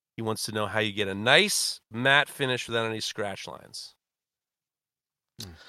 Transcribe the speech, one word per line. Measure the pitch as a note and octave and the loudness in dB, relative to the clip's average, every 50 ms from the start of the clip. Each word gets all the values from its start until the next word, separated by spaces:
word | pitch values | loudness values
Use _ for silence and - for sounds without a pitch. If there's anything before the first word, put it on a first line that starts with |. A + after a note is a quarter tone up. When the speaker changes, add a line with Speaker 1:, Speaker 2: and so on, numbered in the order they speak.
| _ _ _ | _ _ _
Speaker 1:
He | - A2 | -4 -2
wants | A2 A2 - - | -2 -2 -2 -4
to | - G#2+ | -4 -2
know | G#2+ G#2+ | -2 -2
how | G2 G2 A2 | 0 0 0
you | G#2+ G#2+ G2 | 0 0 0
get | G2+ G#2 F#2+ | -2 -2 -2
a | F#2+ | -2
nice | G2 G#2+ A#2+ C#3+ E3 G#3 G3+ - - - - - - _ _ | 0 4 6 6 6 6 4 2 0 -2 -2 -6 -8 _ _
matte | G#2+ A2+ B2+ C3+ C#3 D3 C#3 - | -8 0 2 6 6 6 4 2
finish | - - C#3 C3 B2+ A#2 - - | -2 -4 -2 -2 -2 -2 -2 -2
without | A#2 A2+ A2+ | -2 -2 0
any | A2+ A2 A2 | 0 -4 -4
scratch | - - - - G#2 G2+ G2 - - - | -6 -6 -6 -6 -6 -6 -6 -8 -12 -14
lines. | C#2+ - - - - - - - - _ _ _ _ _ _ _ _ _ _ _ _ _ _ _ _ _ _ _ _ _ _ _ _ _ _ _ _ - A2 | -14 -16 -18 -18 -16 -16 -16 -16 -20 _ _ _ _ _ _ _ _ _ _ _ _ _ _ _ _ _ _ _ _ _ _ _ _ _ _ _ _ -16 -16
Speaker 2:
Hmm. | F#2 E2+ - - | -16 -16 -20 -20